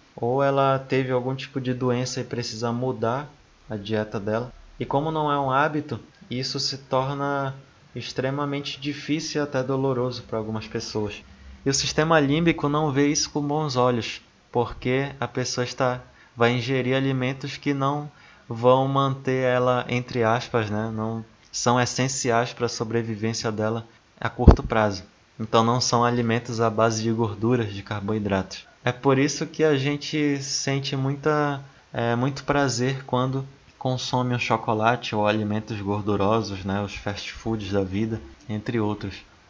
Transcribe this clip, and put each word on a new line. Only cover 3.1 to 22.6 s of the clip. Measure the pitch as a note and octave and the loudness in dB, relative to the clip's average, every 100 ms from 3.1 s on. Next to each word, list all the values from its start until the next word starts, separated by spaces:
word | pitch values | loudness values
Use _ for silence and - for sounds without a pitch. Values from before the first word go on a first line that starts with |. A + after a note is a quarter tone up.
| B2+ D3 - _ _ - | -2 -4 -14 _ _ -10
a | |
dieta | A2 G2 A2 G#2+ A2+ | -10 -2 -2 -2 -4
dela. | G2+ A2 B2 - - - | -2 -2 -4 -12 -20 -10
E | |
como | B2+ C#3 D#3 | -2 -2 0
não | D#3 D3+ | -2 0
é | C#3+ | 0
um | C#3 | 2
hábito, | C3 D#3 D3+ - A2+ - _ - | 2 2 0 -4 -8 -10 _ -10
isso | B2 C3 C#3 | -6 -4 -4
se | - C3+ | -4 -6
torna | - C3 C3+ C#3+ C#3 C#3+ C#3 C#3 - - - A#2+ | -2 0 0 -2 -2 -2 -2 -6 -16 -20 -14 -12
extremamente | - - C3 C#3+ C#3+ C#3 C#3 C3+ | -10 -4 -2 -2 -4 -4 -6 -8
difícil | C#3+ C#3+ - D#3 - D3+ | -8 -8 -4 -4 -2 -4
e | |
até | C#3+ C3+ | -2 -2
doloroso | B2+ C3+ C3+ A#2+ B2+ A#2+ | 0 0 0 0 -2 -4
pra | - A2+ | -6 -6
algumas | A2 A2 G#2+ | -4 -6 -6
pessoas. | A#2 - A2 G#2 - - - - - C#3 | -8 -4 -4 -4 -6 -16 -20 -20 -6 -2
E | |
o | |
sistema | C#3 C3+ - D#3+ D#3+ | 0 0 0 4 4
límbico | C#3 D3+ E3+ E3 D3 | 4 4 4 2 2
não | D3+ D#3 | 0 2
vê | C3+ C#3+ | 2 2
isso | D3+ - | 2 -2
com | D#3 | -2
bons | C#3+ D3+ D3+ B2+ | -2 -2 -2 2
olhos, | B2 B2 A2 - - _ _ | 2 2 -2 -8 -14 _ _
porque | A#2+ A2+ - B2+ C3 C#3 C#3 | -2 -2 -2 0 0 0 -4
a | A#2+ | -6
pessoa | - B2 - | -4 -4 -2
está, | B2 - B2+ B2+ - - - A#2+ | -4 0 0 0 -8 -20 -18 2
vai | A#2 | 4
ingerir | B2 A#2 C3+ B2 C3 | 4 0 0 2 2
alimentos | C#3 C3 B2+ C3+ C#3 - | 2 0 -2 -4 -8 -6
que | C#3+ | -2
não | C#3 C3+ D3 D3 - - - - | 0 0 0 -6 -14 -20 -20 -10
vão | A#2 B2 C3 C3+ | 2 6 6 6
manter | C#3 C#3 C3+ C3+ C3 | 2 2 0 0 0
ela, | B2+ B2 B2 B2 - | 2 2 4 2 2
entre | B2 B2+ B2+ | -2 -2 0
aspas, | A2 A#2+ - A#2+ G#2+ | 2 2 2 0 0
né, | G#2+ A2+ | -2 -2
não | A2 A2 A2+ A2 - - | -4 -4 -4 -8 -18 -12
são | - B2+ B2 | -2 2 2
essenciais | A#2+ - C3+ C3+ B2+ A#2 A#2+ | 2 0 -2 0 2 2 2
pra | - | -2